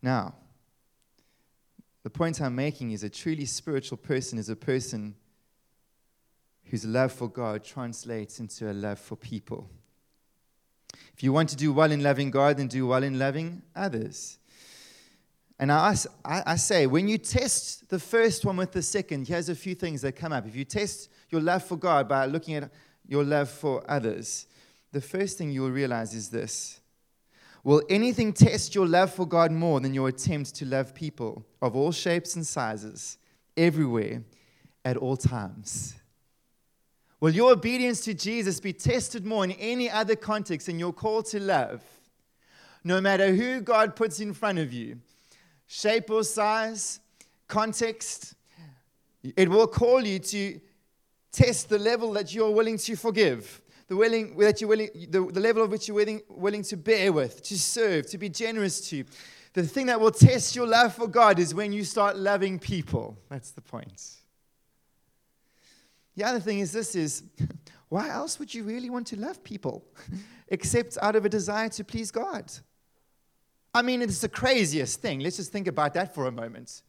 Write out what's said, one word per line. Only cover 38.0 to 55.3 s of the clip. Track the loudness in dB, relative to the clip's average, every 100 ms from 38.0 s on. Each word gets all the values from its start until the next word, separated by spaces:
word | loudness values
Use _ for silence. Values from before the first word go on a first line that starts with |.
to | -4
Jesus | -4 -4 -2 -2 -2
be | -6
tested | -2 0 0 -2 -8 -4
more | 0
in | 0
any | -2 -4 -2 0
other | 0 0 0
context | 0 -4 -2 -6 -4
than | -4
your | -6
call | -4 -2 -2
to | -2 -4
love? | 2 2 2 -6 -16 -20 _ _ _ _ _ _ -20 _
No | 0 2
matter | 4 4 4
who | 4 2 -2
God | 2 4 4 2
puts | -2 -2
in | -8
front | -4 -2 0
of | -2
you, | -6 -10 -12 _ _ _ _ _ _ _
shape | -4 0 0 0
or | 0
size, | 0 0 0 0 -2 -6 -8 -10 _ _ -20 _ _
context, | -2 -2 -2 -4 -4 -10 -12 -14 -20 _ _ -20 -20 _ _ _ _ -6 4
it | 6
will | 6 6
call | 4 4 4 4
you | -2
to | -4 -4 -4 -8 _ _ _ _ _ _ _
test | 4 4 4 0
the | 2
level | 2 0 0
that | -4 -4
you're | 0 2
willing | 4 2 0
to | -4 -4
forgive, | -2 4 4 2 -8 -20 _ -20 _
the | 2
willing, | 2 2 -2 4
that | 4 4
you're | 2
willing, | 2 0 -8 -2
the, | 0
the | 0